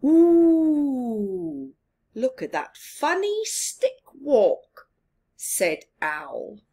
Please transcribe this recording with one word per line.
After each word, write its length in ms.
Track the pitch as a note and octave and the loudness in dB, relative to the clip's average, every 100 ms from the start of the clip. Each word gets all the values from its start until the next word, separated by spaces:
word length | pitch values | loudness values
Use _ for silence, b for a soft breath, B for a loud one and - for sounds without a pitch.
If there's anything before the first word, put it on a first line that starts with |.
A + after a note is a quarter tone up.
Ooh, 1700 | C4+ D#4+ E4+ E4+ E4 E4 D#4+ D4+ C#4+ C4 A#3+ A3 G3+ F#3+ E3 C#3+ C3+ _ _ _ _ | 4 6 6 6 6 4 2 0 0 -2 -4 -4 -4 -4 -8 -10 -14 _ _ _ _
look 280 | - B3+ B3+ | -4 -4 -4
at 100 | D3+ | -8
that 260 | D#3 - - | -8 -8 -14
funny 680 | - - D4 F4+ G4+ G#4+ G#4+ | -20 -6 -2 -2 -2 -4 -4
stick 560 | - - - C5 B4+ _ | -6 -8 -4 -4 -4 _
walk, 760 | - C#4 C4+ F#3+ - _ - - _ _ _ _ _ | -16 0 4 4 0 _ -20 -20 _ _ _ _ _
said 500 | - - F#3 D#3 - _ | -10 -2 -2 -4 -10 _
Owl. 580 | D#3 D3+ D3+ B2 - G#3 _ | -8 -8 -10 -12 -12 -16 _